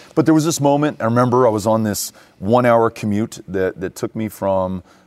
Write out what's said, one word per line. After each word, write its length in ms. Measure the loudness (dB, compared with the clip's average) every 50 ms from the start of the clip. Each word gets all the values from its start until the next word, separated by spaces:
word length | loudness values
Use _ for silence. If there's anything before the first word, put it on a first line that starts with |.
| -20 -8 -2
But 120 | 0 2
there 80 | 4 4
was 100 | 2 2
this 160 | 0 -2 0
moment, 400 | 0 2 2 2 0 -2 -4 -2
I 60 | -2
remember 380 | 0 2 2 2 2 4 4 4
I 60 | 4
was 160 | 2 0 0
on 160 | 0 0 0 0
this 300 | -2 -2 -4 -6 -10 -14 -18 -20 _ _ -8
one-hour 520 | -2 0 2 2 4 4 4 4 4 2
commute 500 | 0 -2 -4 -2 -2 -2 -2 -4 -6 -14 -12 -8
that, 320 | -4 -2 -2 -2 -4 -4
that 160 | -8 -8 -8
took 180 | -8 -10 -8 -6
me 140 | -6 -8 -8
from, 540 | -6 -4 -2 -2 0 0 -2 -2 -6 -8 -10 _ _ _ _